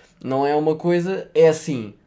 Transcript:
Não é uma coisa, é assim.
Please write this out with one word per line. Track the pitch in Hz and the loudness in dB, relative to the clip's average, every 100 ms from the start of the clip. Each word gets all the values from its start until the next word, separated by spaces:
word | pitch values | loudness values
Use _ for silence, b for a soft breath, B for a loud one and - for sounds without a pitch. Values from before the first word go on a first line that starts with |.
| B B | B B
Não | 123 135 139 | -4 -2 0
é | 151 | 0
uma | 156 | 0
coisa, | 160 175 175 175 190 - | 0 0 0 -2 -6 -2
é | 156 160 | 4 4
assim. | 160 - 127 107 - | 4 -4 -8 -8 -16